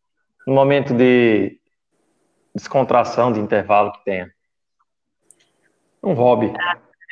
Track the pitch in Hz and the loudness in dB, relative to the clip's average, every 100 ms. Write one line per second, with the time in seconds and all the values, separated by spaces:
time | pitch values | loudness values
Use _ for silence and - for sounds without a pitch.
0 | _ _ _ _ - 135 135 143 135 120 | _ _ _ _ -2 2 2 2 0 2
1 | 127 123 117 104 98 - _ _ _ _ | 4 4 4 2 -2 -8 _ _ _ _
2 | _ _ _ _ _ - - 139 135 127 | _ _ _ _ _ -16 -4 -2 0 0
3 | 113 - 123 107 107 107 95 104 104 - | 0 -2 -2 -2 -2 -4 0 0 0 -4
4 | - 95 90 _ _ _ _ _ _ _ | -8 -8 -10 _ _ _ _ _ _ _
5 | _ _ _ _ _ _ _ _ _ _ | _ _ _ _ _ _ _ _ _ _
6 | 202 135 123 113 110 - - - _ _ | -4 0 2 2 0 -4 -8 -8 _ _
7 | - | -20